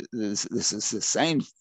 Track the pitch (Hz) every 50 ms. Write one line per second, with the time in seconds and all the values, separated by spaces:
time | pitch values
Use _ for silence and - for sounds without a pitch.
0 | - - - 117 107 101 104 - - - - 110 101 - 101 107 - - 117 101
1 | - - - 104 147 165 156 143 - - - _